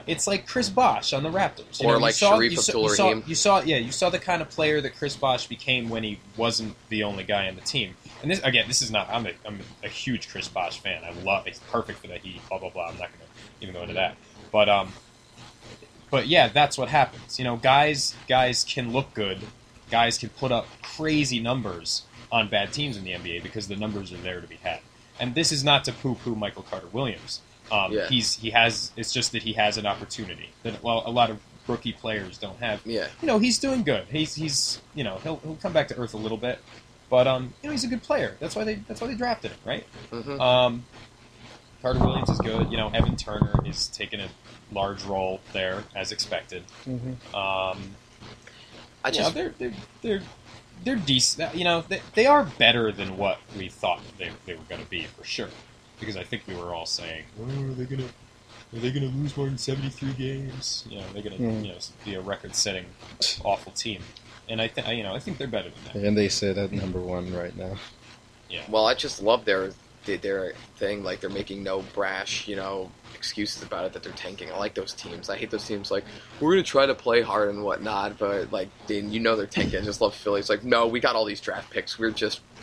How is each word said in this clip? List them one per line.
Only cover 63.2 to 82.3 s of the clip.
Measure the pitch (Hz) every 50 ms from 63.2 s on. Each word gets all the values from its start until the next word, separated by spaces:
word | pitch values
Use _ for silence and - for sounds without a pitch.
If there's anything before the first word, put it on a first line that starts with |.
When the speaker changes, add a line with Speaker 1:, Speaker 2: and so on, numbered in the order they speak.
| - - - - -
Speaker 1:
awful | 101 98 - - 95 -
team?" | - - 117 101 87 85 - - - - - - - - -
And | 113 110
I | 113 117
th-, | - - 113 107 117 117
you | 104
know, | 98 95
I | 135
think | - - 156 -
they're | 139 123
better | 110 101 92 87
than | - - - - - 104
that. | 101 104
Speaker 3:
And | 104 107
they | 101 95
sit | - - 104 98 92 101
at | 101 92
number | 101 98 95 92 90 90
one | 90 90 90 90 90 90 90
right | 87 87 90 -
now. | 92 92 92 95 92 - - - - - - - - - - - - - -
Speaker 1:
Yeah. | 92 82 71 104
Speaker 2:
Well, | 107 107 110 113
I | 127
just | - - 139 - -
love | 98 107 117 120 -
their, | 104 98 95 95 98 95 - - - - - -
their, | 104 95 87
their | 101 98 98 95 92 85 - - - - - -
thing. | 104 98 104 101 98
Like, | 92 92 98
they're | - 95
making | 98 98 101 - 95 101 98
no | 98 95 98 95 - -
brash, | 101 98 95 95 95 98 - - - - 104
you | 101
know, | 98 95 95 98 95 92 92 - - - - -
excuses | - - - - 104 104 101 - -
about | - - 101 92 92
it | 92 -
that | 92
they're | 82 85 87
tanking. | - - 92 98 98 87 80
I | 87 95
like | 101 110 -
those | - 95 - -
teams. | - - 104 85 85 - -
I | 98 98
hate | - 107
those | - 101 - -
teams | 107 101 98 -
like, | 101 101 - - - - - - - -
"We're | 147 160 185
gonna | 190 170
try | - - 139 139
to | 139 127
play | - - 123 117 120
hard | 110 107 98 107 104 101
and | 101 101 104
whatnot," | 98 - - 101 110 104 98 101 104 104 -
but, | 107 101 101 98 85 - -
like, | 98 95 98 - - - -
then | 107 104 104 104
you | 107 113
know | 113 113 113
they're | 107 101 -
tanking. | - - - - - 95
I | 101
just | 104 101 -
love | 113 101 -
Philly. | - - 104 101 101
It's | 101 -
like, | 104 104 110
"No, | 123 123 117 117 117
we | 117 123
got | 147 131 117 110
all | 110
these | 104 104 -
draft | - 104 92 101 98 -
picks. | - 110 - - - -
We're | 113 113
just, | 110 - 113 107